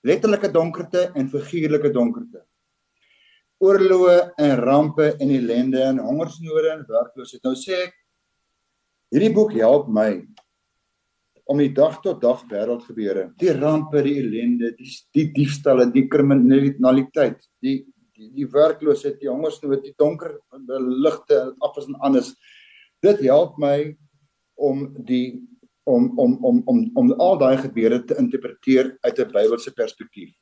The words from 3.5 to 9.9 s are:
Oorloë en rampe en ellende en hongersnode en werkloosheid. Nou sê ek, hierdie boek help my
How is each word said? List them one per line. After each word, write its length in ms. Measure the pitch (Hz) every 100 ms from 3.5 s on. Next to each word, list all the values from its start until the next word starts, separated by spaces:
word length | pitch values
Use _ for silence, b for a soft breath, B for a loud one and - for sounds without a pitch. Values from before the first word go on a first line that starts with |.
| _
Oorloë 720 | 190 196 190 185 180 175 175 -
en 180 | 147 127
rampe 560 | 120 139 156 156 151 151
en 100 | 139
ellende 500 | 135 117 120 127 131
en 160 | 131 131
hongersnode 720 | 110 147 170 - 160 156 156
en 140 | 156 127
werkloosheid. 560 | 113 120 135 127 123
Nou 120 | 127 127
sê 320 | - 185 180
ek, 60 | _ _ _ _ _ _ _ _ _ _ _ _
hierdie 220 | 135 214
boek 200 | 202 214
help 340 | 117 110 147
my 340 | 143